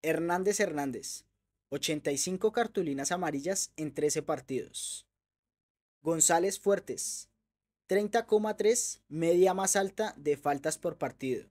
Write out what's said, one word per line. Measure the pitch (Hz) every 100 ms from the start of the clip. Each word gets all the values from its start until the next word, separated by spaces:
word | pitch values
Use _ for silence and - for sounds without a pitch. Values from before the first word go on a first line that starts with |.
Hernández | 156 160 170 180 185 208
Hernández, | 202 151 143 117 - - _ _ _ _ _
ochenta | 139 - 151 151
y | 143
cinco | 185 185 220
cartulinas | 226 233 - 170 139 151
amarillas | 180 170 143 156 190 - -
en | 156
trece | - 147 151
partidos. | 151 143 - 131 - - - - _ _ _ _ _ _ _ _ _ _
González | 156 160 151 170 190 -
Fuertes, | 202 196 - 113 - - - _ _ _ _ _ -
treinta | 190 208 233 226
coma | 214 214 202
tres, | 208 247 - - _
media | 151 165 175 185
más | 185 190
alta | 202 196 - 214 -
de | 147 143
faltas | 143 143 156 156
por | 170 156
partido. | 147 - 131 117 -